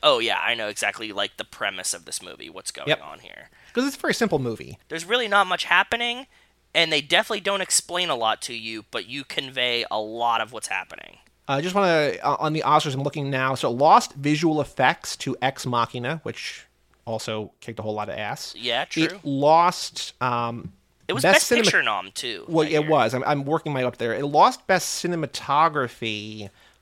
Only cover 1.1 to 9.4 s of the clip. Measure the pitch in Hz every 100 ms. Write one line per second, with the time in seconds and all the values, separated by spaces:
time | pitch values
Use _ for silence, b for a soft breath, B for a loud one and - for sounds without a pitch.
1.1 | 98 101 - 110 - 104 95 90 90 87
2.1 | - 90 58 60 92 - - - 156 76
3.1 | 73 - - - b b - 269 269 320
4.1 | - 226 151 123 110 64 - _ 160 170
5.1 | 240 226 202 185 180 - 175 202 233 240
6.1 | 240 277 b b _ _ 156 160 151 143
7.1 | 170 - 208 190 202 185 - - 175 175
8.1 | 131 110 104 - 117 110 110 104 117 101
9.1 | 139 135 -